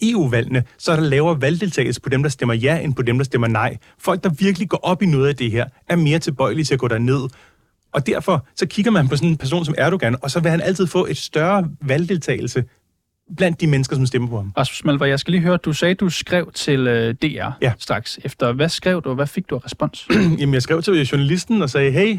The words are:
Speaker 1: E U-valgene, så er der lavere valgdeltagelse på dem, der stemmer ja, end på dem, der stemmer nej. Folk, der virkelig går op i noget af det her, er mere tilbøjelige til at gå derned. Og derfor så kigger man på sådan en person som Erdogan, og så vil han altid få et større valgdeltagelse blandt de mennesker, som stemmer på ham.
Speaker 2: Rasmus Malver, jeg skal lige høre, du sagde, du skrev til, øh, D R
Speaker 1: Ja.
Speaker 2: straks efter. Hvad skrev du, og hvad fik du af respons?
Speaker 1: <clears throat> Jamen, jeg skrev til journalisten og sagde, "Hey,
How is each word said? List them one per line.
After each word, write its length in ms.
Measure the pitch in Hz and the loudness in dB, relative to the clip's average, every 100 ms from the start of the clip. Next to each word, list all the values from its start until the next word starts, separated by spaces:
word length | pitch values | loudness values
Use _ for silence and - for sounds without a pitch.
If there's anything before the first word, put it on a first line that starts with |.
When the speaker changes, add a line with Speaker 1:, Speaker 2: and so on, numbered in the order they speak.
Speaker 1:
E 140 | 220 233 | 0 2
U-valgene, 480 | 131 117 117 127 113 - | 2 0 0 0 -2 -4
så 140 | - | 0
er 40 | 156 | 2
der 80 | |
lavere 380 | 156 139 160 156 | 2 2 2 2
valgdeltagelse 600 | 131 170 202 139 123 123 | 0 0 -2 0 -2 -2
på 80 | - | -2
dem, 140 | 131 | 0
der 60 | 147 | 0
stemmer 240 | - 123 | 0 0
ja, 260 | 113 131 165 | 2 2 0
end 140 | 156 131 | -2 -2
på 60 | |
dem, 160 | 117 123 | 0 0
der 80 | 135 | 0
stemmer 220 | 127 117 | 0 2
nej. 300 | 110 113 - _ _ | 0 -2 -4 _ _
Folk, 240 | - 180 | -4 0
der 60 | 196 | 0
virkelig 400 | 147 190 196 202 | 0 0 0 -2
går 80 | 160 | -2
op 180 | - 180 | 0 0
i 40 | 190 | 2
noget 220 | 139 139 | 4 2
af 80 | 139 | 0
det 160 | 120 | -2
her, 140 | 113 - _ - | -2 -4 _ -2
er 60 | 175 | 2
mere 240 | 151 156 | 2 2
tilbøjelige 460 | - 135 127 139 147 | 0 -2 0 0 0
til 80 | |
at 60 | 147 | 0
gå 80 | 127 | 0
derned. 340 | 113 123 139 135 - - _ _ _ _ | 0 2 0 -2 -10 -20 _ _ _ _
Og 140 | 147 143 | -4 -2
derfor 380 | 208 - 165 - - | -2 0 0 -2 -4
så 100 | - | -4
kigger 260 | - 220 | 0 2
man 160 | 202 131 | 4 2
på 80 | 143 | 2
sådan 140 | 170 | 2
en 80 | 156 | 0
person 280 | 131 175 156 | 0 -2 -2
som 100 | 156 | 0
Erdogan, 380 | 139 185 117 127 | 2 2 0 -2
og 100 | 139 | -2
så 80 | 175 | -2
vil 120 | 170 | 0
han 100 | 165 | 0
altid 260 | 180 185 185 | 0 0 0
få 180 | 185 - | 0 -2
et 120 | 147 | -4
større 520 | - 151 170 202 170 - | -4 -2 2 0 -2 -4
valgdeltagelse 840 | 139 139 175 180 147 120 123 131 - _ _ _ _ _ - 165 | -2 -2 0 -2 -2 -4 -2 -4 -4 _ _ _ _ _ -12 0
blandt 240 | 185 165 | 0 2
de 60 | 160 | 2
mennesker, 280 | 135 131 135 | 2 2 0
som 100 | 127 | 0
stemmer 240 | 127 120 | 0 -2
på 60 | 113 | -4
ham. 160 | 98 135 | -4 -2
Speaker 2:
Rasmus 260 | 135 - 156 | -2 -2 -2
Malver, 200 | 139 139 | 0 2
jeg 140 | 139 | 0
skal 120 | - | 0
lige 100 | 180 | 0
høre, 160 | 170 180 | 2 0
du 160 | - | 0
sagde, 200 | 147 175 185 | 0 0 2
du 140 | 185 | 0
skrev 420 | - - 180 - | -2 -2 -2 -2
til, 340 | - - 135 127 | -6 0 2 2
øh, 280 | 117 113 117 | 2 0 -2
D 20 | |
R 280 | 156 101 104 131 | -4 -4 -8 -2
Speaker 1:
Ja. 120 | 131 - | -2 -2
Speaker 2:
straks 400 | - 104 - - | -4 -6 -6 -10
efter. 280 | 135 - 123 | -10 -4 -2
Hvad 180 | 127 160 | 0 -2
skrev 320 | - 185 180 | -2 -2 -2
du, 80 | 135 | -2
og 60 | 131 | -4
hvad 120 | 143 | -4
fik 220 | - - | -4 -6
du 60 | 127 | -8
af 100 | - | -8
respons? 420 | - 151 - - 220 | -6 -6 -6 0 2
Speaker 1:
<clears throat> 200 | 180 156 | 2 2
Jamen, 140 | 139 | 2
jeg 80 | 131 | 0
skrev 200 | 127 165 | 0 -2
til 120 | 170 | 2
journalisten 680 | 175 131 139 139 180 - 220 | 2 2 0 2 0 0 0
og 80 | 143 | 0
sagde, 220 | 143 139 | 2 2
"Hey, 260 | 135 208 | 2 2